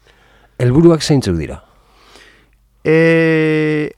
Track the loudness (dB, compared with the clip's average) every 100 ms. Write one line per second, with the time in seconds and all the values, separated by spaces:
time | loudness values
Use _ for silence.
0 | _ _ _ _ _ -6 0 4 4 2
1 | 0 -2 0 -4 -6 -12 -20 _ _ _
2 | _ -20 -20 _ _ _ _ _ -2 2
3 | 2 2 0 0 0 -2 -2 -4 -6